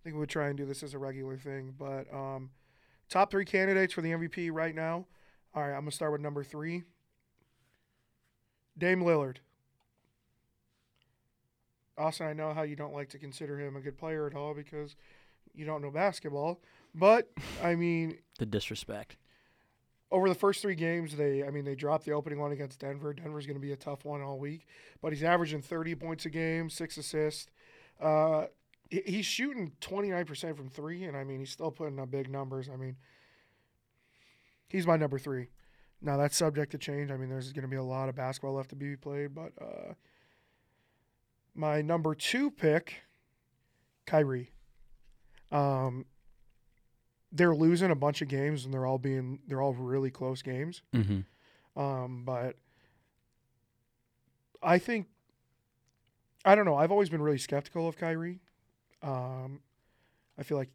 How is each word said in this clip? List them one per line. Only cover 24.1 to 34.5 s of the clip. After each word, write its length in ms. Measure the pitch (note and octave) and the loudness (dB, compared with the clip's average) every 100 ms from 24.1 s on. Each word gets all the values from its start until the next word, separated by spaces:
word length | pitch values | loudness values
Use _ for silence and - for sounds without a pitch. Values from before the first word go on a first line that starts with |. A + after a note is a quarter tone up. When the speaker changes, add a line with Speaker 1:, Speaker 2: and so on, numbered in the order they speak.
| D3 | -6
Speaker 1:
all 180 | C#3 C3+ | -6 -6
week. 260 | C#3+ D#3+ _ - - - | -8 -10 _ -20 -20 -8
But 100 | D#3+ | -4
he's 120 | D3+ | 0
averaging 380 | D#3+ F3 E3 D3+ | 4 4 4 -4
thirty 320 | C3+ E3 E3 E3 | -4 -6 -4 -6
points 300 | D#3+ D#3+ E3 | -6 -6 -6
a 40 | |
game, 400 | D#3+ E3 E3 E3 | -2 -2 -2 -4
six 260 | - E3 - | -6 -8 -8
assists. 520 | D3 D3+ D#3 D3+ - _ - - - _ | -4 0 0 -2 -14 _ -20 -20 -20 _
Uh, 460 | D#3 D#3 D#3 D#3 - _ _ _ _ | 2 4 4 4 0 _ _ _ _
he, 120 | E3+ G3 | -4 -2
he's 200 | G3 F#3+ | -2 -2
shooting 480 | - C4 B3+ E3+ - | -2 -2 -2 -6 -8
twenty-nine 440 | - F#3+ G3+ F3 D#3+ | -8 -2 0 0 -2
percent 300 | C#3+ E3+ C#3+ | -6 -6 -8
from 140 | C3 | -10
three, 340 | C3 D3+ F3 | -8 -8 -6
and, 140 | F#3 C#3+ | -6 -6
I 60 | C3+ | -6
mean, 140 | C3+ | -6
he's 120 | C3+ | -8
still 180 | - D#3+ | -4 -6
putting 280 | D#3 D#3 C3+ | -4 -6 -6
up 100 | C3 | -4
big 180 | C#3 C3+ | -4 -4
numbers. 400 | C#3 C3+ C3 B2+ | -6 -6 -6 -8
I 60 | C3 | -8
mean, 180 | C3 C3 _ _ _ _ _ _ _ _ _ _ _ _ _ _ _ | -10 -10 _ _ _ _ _ _ _ _ _ _ _ _ _ _ _